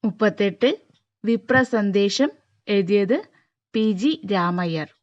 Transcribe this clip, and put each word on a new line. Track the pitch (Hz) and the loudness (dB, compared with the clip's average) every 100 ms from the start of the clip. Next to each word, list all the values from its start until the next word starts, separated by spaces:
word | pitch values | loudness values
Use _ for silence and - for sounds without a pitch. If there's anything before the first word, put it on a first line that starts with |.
മുപ്പത്തെട്ട്, | 220 175 214 208 202 190 247 392 _ _ _ _ | -4 0 -2 0 -2 0 0 0 _ _ _ _
വിപ്രസന്ദേശം, | 208 233 - 262 254 226 202 196 202 196 277 - _ _ - | -2 -2 2 0 2 0 0 0 0 0 -2 -2 _ _ -2
എഴുതിയത് | 202 185 208 196 277 427 _ _ _ _ | -2 2 2 2 -2 -4 _ _ _ _
പി | 226 220 190 | -2 0 0
ജി | 254 311 196 | -2 -2 -4
രാമയ്യർ | 202 175 180 175 160 147 _ | -2 0 -2 -4 -4 -8 _